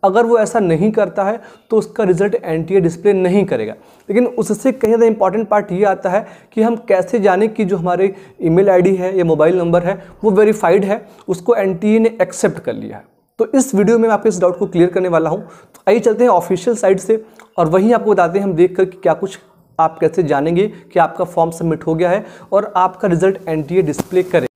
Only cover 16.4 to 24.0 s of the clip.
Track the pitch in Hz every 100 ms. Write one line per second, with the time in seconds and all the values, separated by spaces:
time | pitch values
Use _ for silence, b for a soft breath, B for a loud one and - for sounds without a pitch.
16.4 | - 185 - 226 196 190 - 220 220 B
17.4 | B - 165 180 208 233 208 196 175 185
18.4 | 196 165 180 180 185 - 175 156 196 -
19.4 | _ _ _ - 160 160 160 156 165 143
20.4 | 151 170 214 214 B 185 165 170 175 175
21.4 | 165 165 170 156 - 160 175 190 214 B
22.4 | B 196 202 185 185 180 208 170 190 190
23.4 | - 160 147 175 160 139